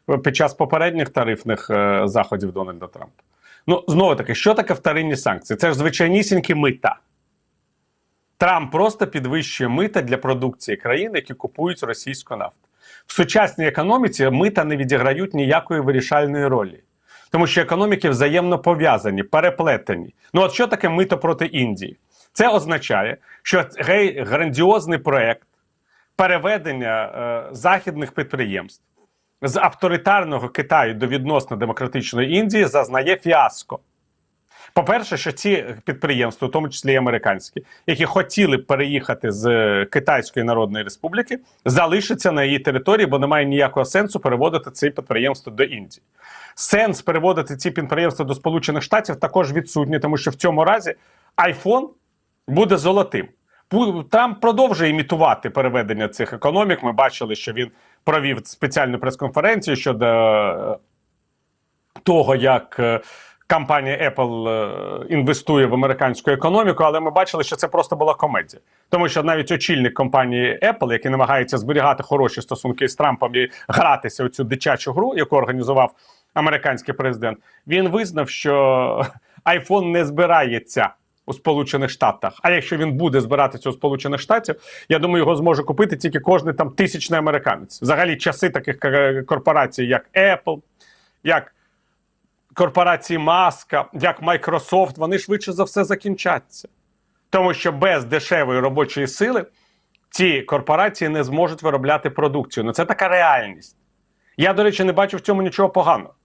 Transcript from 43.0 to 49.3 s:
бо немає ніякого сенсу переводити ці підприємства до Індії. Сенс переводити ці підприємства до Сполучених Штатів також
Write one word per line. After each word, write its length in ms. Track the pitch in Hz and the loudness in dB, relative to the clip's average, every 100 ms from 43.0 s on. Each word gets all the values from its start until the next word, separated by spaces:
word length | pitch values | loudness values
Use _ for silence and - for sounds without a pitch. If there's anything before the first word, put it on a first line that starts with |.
| 175 | 4
бо 120 | 139 | 2
немає 280 | 139 151 139 | 2 2 2
ніякого 400 | 143 135 139 127 | 2 2 0 0
сенсу 340 | 185 208 - | 0 -2 -2
переводити 500 | 139 123 156 156 135 | -2 2 0 0 -6
ці 200 | - 147 | -4 -4
підприємства 600 | 143 127 117 131 135 - | -4 -4 -2 -2 -4 -8
до 120 | 110 | -2
Індії. 380 | 139 117 95 - _ _ - - - | -2 -2 -14 -20 _ _ -20 -20 -20
Сенс 480 | - - 202 220 156 | -10 0 2 2 0
переводити 540 | - 160 180 165 139 139 | -2 0 2 0 -2 -6
ці 140 | 180 | -6
підприємства 540 | 147 143 156 170 - | -6 -4 0 0 -2
до 100 | 135 | -4
Сполучених 480 | 135 165 160 - 151 | -4 -2 -2 -2 -4
Штатів 340 | - 220 214 147 | 0 0 0 -4
також 360 | 156 | -2